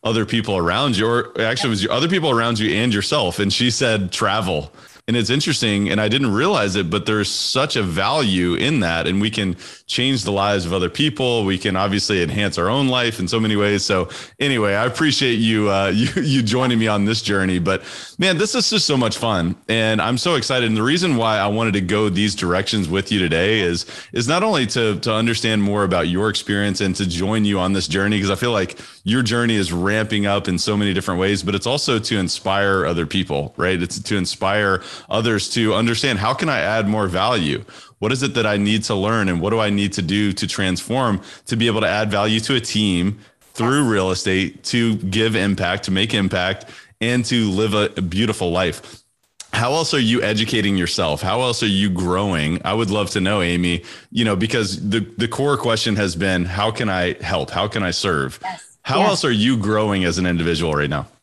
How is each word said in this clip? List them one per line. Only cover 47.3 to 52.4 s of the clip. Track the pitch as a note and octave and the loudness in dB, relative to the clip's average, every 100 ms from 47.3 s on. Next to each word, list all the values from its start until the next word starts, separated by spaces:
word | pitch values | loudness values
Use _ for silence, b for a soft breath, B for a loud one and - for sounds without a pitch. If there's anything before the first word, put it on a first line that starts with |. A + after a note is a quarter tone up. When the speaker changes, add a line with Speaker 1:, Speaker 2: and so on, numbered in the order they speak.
| B2 A2 | 0 2
Speaker 1:
live | F#2+ G#2+ | 2 0
a, | G#2 G#2 - | 2 0 -2
a | |
beautiful | F#2 F2+ A2+ A2 F2+ | -4 0 0 0 0
life? | E2+ F#2 - - - _ _ _ _ - | 0 0 -2 -12 -20 _ _ _ _ -8
How | G#2 A#2+ | -2 0
else | D3+ D#3+ | 0 0
are | D3+ | 2
you | A#2 A#2+ | 2 2
educating | G2+ G#2+ A2 A#2+ G2+ G2 | 0 0 0 0 0 0
yourself? | F2 - E2+ D2 | 0 -2 -2 -2
How | F2+ A2 | -2 0
else | B2+ A#2 | 0 0
are | A#2 | 0
you | F#2+ G2+ | 2 0
growing? | F2+ F2+ F2+ G2+ E2+ | 0 0 0 0 0